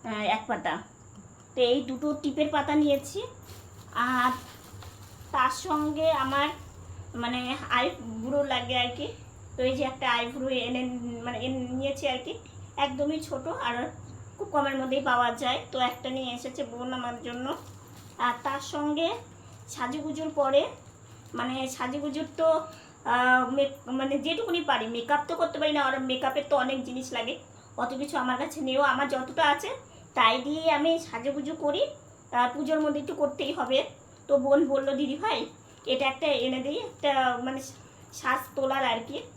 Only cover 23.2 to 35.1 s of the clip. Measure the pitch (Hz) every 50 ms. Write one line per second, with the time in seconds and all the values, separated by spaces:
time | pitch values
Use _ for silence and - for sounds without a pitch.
23.2 | 247 254 254 254 254 247 262 277 277 269 - - - 240 254 262 269 269 277 277
24.2 | 226 320 330 370 466 453 339 339 302 320 254 220 220 226 233 233 233 - 294 294
25.2 | 285 - 339 330 330 320 - 294 302 302 302 294 277 262 277 262 262 254 254 254
26.2 | 269 262 269 285 277 - 294 269 247 262 269 262 - - 247 262 254 - 254 233
27.2 | 226 240 - - - - - - - - - - 247 240 269 254 285 285 330 285
28.2 | 247 254 254 247 285 311 - 311 277 262 262 277 285 269 254 262 285 262 277 262
29.2 | 262 262 - 349 320 294 285 - - 466 539 508 - - - - - - - -
30.2 | 226 226 240 262 247 285 302 320 320 320 294 285 302 330 330 330 - - - 233
31.2 | 240 277 277 294 269 294 320 311 302 294 - 392 571 571 - - - - - -
32.2 | - - - 240 247 247 247 285 294 269 311 311 302 302 285 294 277 - 320 -
33.2 | 285 277 - - 277 269 339 - 254 240 262 269 - - - - - - - -
34.2 | - - 277 277 262 277 277 294 339 254 277 277 269 277 269 262 294 247